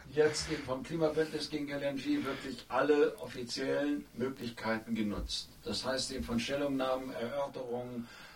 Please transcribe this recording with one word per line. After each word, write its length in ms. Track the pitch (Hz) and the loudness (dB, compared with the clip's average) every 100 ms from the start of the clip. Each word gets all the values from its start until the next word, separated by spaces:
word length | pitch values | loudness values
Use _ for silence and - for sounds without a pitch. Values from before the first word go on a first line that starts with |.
| 135 | -2
jetzt 380 | 143 151 - 156 | 4 4 4 -2
eben 120 | 147 | -2
vom 180 | 127 131 | -2 -4
Klimabündnis 680 | - 165 156 151 156 151 - | -2 2 2 4 0 0 -4
gegen 180 | 151 143 | -4 -2
L 140 | 143 | -2
N 140 | 139 135 | -2 0
G 200 | 147 147 | 0 2
wirklich 400 | 135 - 135 120 - | 0 -2 -4 -8 -2
alle 480 | 131 143 147 151 - | 4 6 8 6 4
offiziellen 840 | 117 131 120 135 135 139 147 147 - | -8 -8 -6 -2 0 2 2 -2 -4
Möglichkeiten 840 | - 131 - 117 - 113 110 117 110 | -4 -4 -2 -8 -4 -2 -2 0 0
genutzt. 520 | 104 98 - - - - | 0 -2 -4 -6 -8 -10
Das 220 | - 101 131 | -6 -4 0
heißt 240 | 131 - | 0 -2
eben 140 | 131 | -4
von 160 | 117 117 | 0 0
Stellungnahmen, 720 | 131 143 143 135 131 131 127 | 2 0 2 2 2 0 -2
Erörterungen, 960 | 117 117 143 139 135 123 120 123 120 117 - - | -4 -2 -2 -2 -4 -4 -4 -4 -6 -8 -12 -18